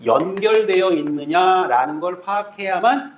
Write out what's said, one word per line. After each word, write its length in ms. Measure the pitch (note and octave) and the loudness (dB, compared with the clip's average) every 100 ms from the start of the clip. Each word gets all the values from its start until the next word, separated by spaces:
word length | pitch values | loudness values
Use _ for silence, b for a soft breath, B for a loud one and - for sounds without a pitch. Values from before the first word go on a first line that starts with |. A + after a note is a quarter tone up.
연결되어 840 | A#2 C3 F3+ F#3+ G#3+ A3 G#3 F#3 F#3+ | 0 0 0 -2 2 2 2 2 2
있느냐라는 1120 | D#3+ D3 D3 D3 E3+ F#3 F#3 F#3 A#2+ C#3+ D3+ | 0 -2 -6 -2 2 4 2 2 0 0 -4
걸 200 | F3 F3+ | -6 -8
파악해야만 920 | - G3+ G#3 - F#3+ F#3 A3+ C#4 C#4 | -6 -6 -6 -8 -6 0 0 0 -4